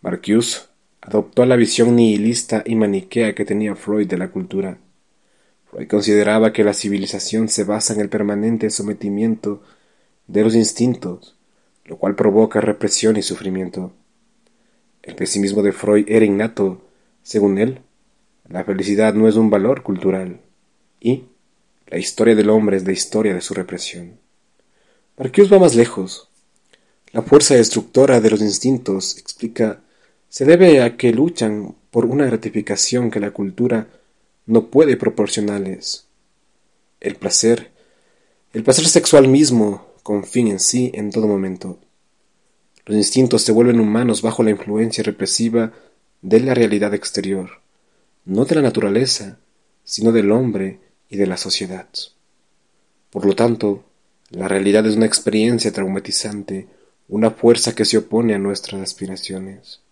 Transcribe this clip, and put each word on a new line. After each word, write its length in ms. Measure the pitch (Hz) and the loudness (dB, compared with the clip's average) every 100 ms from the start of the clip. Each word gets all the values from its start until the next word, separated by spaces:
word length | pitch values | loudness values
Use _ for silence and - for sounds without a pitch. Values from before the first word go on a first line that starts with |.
Marcuse 640 | - 90 - 107 117 - - _ _ _ | -8 -8 0 2 2 -6 -12 _ _ _
adoptó 420 | - 107 104 - 123 | -4 -2 -2 0 2
la 100 | 123 | 4
visión 400 | 110 - 117 120 | 2 2 2 4
nihilista 680 | 113 104 107 117 - 110 104 | 4 2 0 -4 -4 -6 -2
y 100 | 113 | -2
maniquea 580 | 107 98 92 - 110 | 0 -2 -4 -2 -2
que 100 | 101 | -2
tenía 320 | 101 104 107 98 | -4 -4 -4 -8
Freud 320 | - 107 98 | -4 -2 -2
de 100 | 92 | -4
la 120 | 92 | -6
cultura. 480 | 95 92 190 98 - _ _ _ _ _ _ _ _ _ | -8 -8 -6 -8 -10 _ _ _ _ _ _ _ _ _
Freud 160 | - 76 | -16 -4
consideraba 680 | 104 104 104 104 107 110 | -2 2 2 4 4 2
que 100 | 107 | 2
la 120 | 104 101 | 0 0
civilización 760 | 104 101 95 101 - 110 110 | -4 -4 -4 -8 -6 -4 -2
se 140 | - | -2
basa 300 | 98 107 - | -4 -4 -4
en 60 | 107 | -4
el 100 | 101 | -4
permanente 600 | 107 104 104 110 113 110 | -4 -4 -2 -2 -2 -4
sometimiento 960 | - 101 101 104 101 113 110 101 101 _ _ _ _ _ _ _ | -6 -8 -8 -6 -2 -2 -2 -6 -8 _ _ _ _ _ _ _
de 160 | 98 | 0
los 100 | 107 | 2
instintos, 840 | 113 110 - 123 123 92 87 - _ _ _ _ _ | 4 2 0 -2 -2 -8 -12 -16 _ _ _ _ _
lo 140 | _ 80 | _ -6
cual 180 | 92 98 | -6 0
provoca 460 | 107 101 110 110 | 2 4 2 2
represión 560 | 104 104 104 - 107 107 | -2 -2 -4 -2 0 0
y 60 | |
sufrimiento. 680 | 98 90 101 92 92 92 92 _ _ _ _ _ _ _ _ _ _ _ | -2 -8 -6 -6 -8 -10 -12 _ _ _ _ _ _ _ _ _ _ _
El 140 | - - | -20 -8
pesimismo 480 | - 101 98 101 | -6 -2 -2 2
de 80 | 101 | 0
Freud 340 | 95 - 104 104 | 0 2 2 4
era 160 | 110 107 | 4 4
innato. 560 | 98 110 - 98 90 _ _ _ _ | 2 -2 -2 -4 -4 _ _ _ _
Según 340 | - 110 101 98 | -6 0 2 2
él, 220 | 113 131 _ _ _ _ _ _ _ | -2 -4 _ _ _ _ _ _ _
la 180 | 87 90 | -10 -6
felicidad 480 | 95 95 101 110 | -4 -2 2 2
no 160 | 104 110 | 4 4
es 80 | 107 | 4
un 120 | 110 | 2
valor 320 | 104 98 139 | 2 2 -2
cultural, 600 | - 95 92 95 92 90 _ _ _ _ _ _ | -4 -4 -2 -4 -6 -14 _ _ _ _ _ _
y 240 | 113 127 - _ _ _ _ _ _ | -4 -4 -6 _ _ _ _ _ _
la 100 | 85 | -8
historia 380 | - - 110 107 | -8 0 4 4
del 140 | 104 | 4
hombre 260 | 107 107 98 | 2 2 -2
es 100 | 92 | -2
la 60 | |
historia 420 | 95 - 107 107 | -4 -4 -2 -2
de 60 | 90 | -4
su 140 | - | -6
represión. 680 | 98 90 87 - 90 87 110 _ _ _ _ _ _ _ _ _ _ | -8 -8 -10 -12 -14 -18 -20 _ _ _ _ _ _ _ _ _ _
Marcuse 320 | 131 127 202 | -4 4 6
va 80 | 196 | 8
más 160 | 180 | 6
lejos. 560 | 117 117 - 92 - _ _ _ _ _ _ _ _ _ | 6 2 0 -10 -12 _ _ _ _ _ _ _ _ _
La 100 | - | -8
fuerza 340 | 113 143 147 131 | 6 6 6 4
destructora 640 | 110 - - - 135 123 | 4 0 -2 2 4 6
de 100 | 110 | 4
los 120 | 107 | 2
instintos, 760 | 107 98 127 131 123 98 - - | -2 -2 -2 -2 -2 -6 -6 -12
explica, 640 | - - 113 - 110 101 _ _ _ _ _ | -16 -12 -12 -2 -4 -4 _ _ _ _ _
se 160 | - | -4
debe 400 | 139 170 185 147 | 4 6 8 8
a 140 | 120 120 | 4 2
que 160 | 123 | 0
luchan 640 | 117 160 170 113 107 101 - _ | 2 0 0 -4 -4 -10 -16 _
por 140 | 117 117 | -2 0
una 200 | 139 139 | 0 0
gratificación 840 | 117 113 110 104 101 - 123 120 | -2 -4 -8 -6 -4 -2 -2 -2
que 120 | 107 | -4
la 100 | 101 | -6
cultura 560 | - 98 90 123 117 107 _ _ _ _ _ - | -6 -8 -2 -2 -2 -4 _ _ _ _ _ 0
no 220 | 113 110 | 2 2
puede 300 | 135 156 123 | 4 4 4
proporcionarles. 1120 | 110 - 104 - 104 101 95 92 - - _ _ _ _ _ _ _ _ _ _ | -2 -2 -4 -2 -4 -4 -6 -10 -12 -14 _ _ _ _ _ _ _ _ _ _
El 160 | - - | -10 -8
placer, 560 | 98 - 113 117 - _ _ _ _ _ _ _ _ | -4 0 2 0 -2 _ _ _ _ _ _ _ _
el 120 | 113 | -6
placer 220 | 113 139 165 | 0 2 4
sexual 440 | 175 - 147 135 | 2 6 6 8
mismo, 580 | 135 151 123 104 98 - _ | 6 4 2 0 -2 -12 _
con 220 | - 104 92 | -6 -6 -4
fin 240 | 120 117 | -2 -2
en 100 | 98 | 0
sí 320 | - 123 123 | -2 -2 -4
en 160 | - 107 | -4 -6
todo 160 | 107 107 | -2 0
momento. 540 | 101 95 92 95 90 _ _ _ _ _ _ _ _ _ _ - | 0 -2 -8 -12 -16 _ _ _ _ _ _ _ _ _ _ -4
Los 80 | 107 | 0
instintos 460 | 104 127 127 117 | 0 2 2 2
se 80 | - | 2
vuelven 280 | 110 120 117 | 2 4 2
humanos 440 | 107 110 123 107 | 2 0 0 -2
bajo 180 | 113 113 | -4 0
la 80 | 113 | 0
influencia 540 | 104 - 214 113 - | 0 -4 -2 -2 -2
represiva 720 | 107 - - - 117 117 113 - _ _ _ _ | -6 -4 -6 -2 -2 -2 -4 -8 _ _ _ _
de 160 | 92 110 | 2 2
la 160 | 131 123 | 2 2
realidad 400 | 113 104 104 101 | 2 0 -2 -4
exterior, 640 | - - 95 98 92 - _ _ _ _ _ _ - | -8 -8 -6 -6 -8 -16 _ _ _ _ _ _ -6
no 200 | 95 135 | -2 0
de 100 | 160 | 0
la 80 | |
naturaleza, 760 | 135 110 101 101 131 - 101 - _ _ _ _ | -2 -2 -2 -2 -2 -4 -8 -20 _ _ _ _
sino 280 | - - 110 | -14 -4 0
del 200 | 113 101 | 2 2
hombre 480 | 110 131 98 95 92 _ _ _ | 0 0 -4 -8 -10 _ _ _
y 100 | 98 | -4
de 100 | 98 | -4
la 100 | 90 | -2
sociedad. 500 | - - 95 92 - - - _ _ _ _ _ _ _ _ _ _ | -6 -8 -8 -12 -14 -16 -16 _ _ _ _ _ _ _ _ _ _
Por 160 | 101 98 | -4 -2
lo 80 | 95 | 0
tanto, 480 | 117 113 104 98 _ _ _ _ _ | 0 0 -4 -6 _ _ _ _ _
la 160 | 87 92 | -10 -4
realidad 400 | 95 98 104 110 | -2 2 2 2
es 80 | 107 | 2
una 100 | 110 | 0
experiencia 640 | - - 107 110 120 110 | 0 -2 0 0 0 -2
traumatizante, 920 | 98 95 95 - - 110 104 98 95 95 _ _ _ _ | -4 -6 -6 -6 -8 -8 -10 -10 -12 -12 _ _ _ _
una 220 | 104 110 | 0 0
fuerza 460 | 110 117 117 - 113 | 2 2 4 0 -2
que 100 | 107 | 0
se 140 | 110 | 0
opone 340 | - 107 117 | 0 -2 0
a 60 | 104 | -2
nuestras 420 | 98 98 - 98 | -4 -6 -10 -12
aspiraciones. 1000 | 95 - 95 95 - 95 95 98 - - _ | -12 -12 -12 -12 -12 -12 -14 -18 -20 -20 _